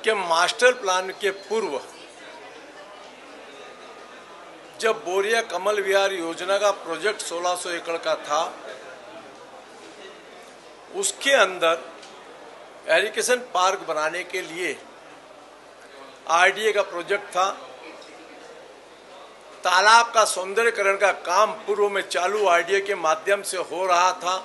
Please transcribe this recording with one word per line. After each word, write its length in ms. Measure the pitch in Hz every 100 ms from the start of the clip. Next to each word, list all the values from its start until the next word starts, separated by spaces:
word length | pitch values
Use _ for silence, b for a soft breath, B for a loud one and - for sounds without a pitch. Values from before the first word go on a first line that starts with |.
कि 100 | 226
मास्टर 600 | 214 180 165 175 - 247
प्लान 360 | 247 190 185 185 185
के 80 | 202
पूर्व 500 | 196 - 214 196 135 - - - - - - - - - - - - - - - - - - - - - - - - - - - - - -
जब 240 | 220 220 165
बोरिया 360 | 185 196 233
कमल 380 | 226 175 185 208
विहार 300 | 190 196 196
योजना 460 | 190 165 165 180 196
का 120 | 208
प्रोजेक्ट 500 | 196 165 160 185 214
सोलह 340 | - 170 180 175
सौ 140 | 185
एकड़ 280 | 170 165 165
का 160 | 156 156
था, 260 | - 147 175 - - - - - - - - - - - - - - - - - - - - - - - - -
उसके 360 | 392 - 269
अंदर 480 | 277 190 180 165 170 - - - - - - - - - - -
इरिगेशन 500 | 160 208 226 208 247 247
पार्क 260 | 180 185 190
बनाने 440 | 165 156 156 170
के 180 | 180 -
लिए 360 | 156 165 175 117 - - - - - - - - - - - - - - -
आरडीए 420 | 165 185 196 214
का 80 | 208
प्रोजेक्ट 440 | 185 175 165 202 202
था। 180 | 180 190 - - - - - - - - - - - - - - - - - - - - -
तालाब 480 | 185 180 202 226 226
का 100 | 226 214
सौंदर्यकरण 720 | - 185 202 233 214 196 196
का 140 | 196 175 -
काम 260 | 180 220 - -
पूर्व 240 | 202 208
में 120 | 196 185
चालू 360 | 180 180 208 202
आरडीए 320 | 170 175 196
के 140 | 196 196
माध्यम 460 | 160 156 - 202
से 160 | 190 185
हो 280 | 160 156 185
रहा 260 | 175 180
था। 240 | 180 170 185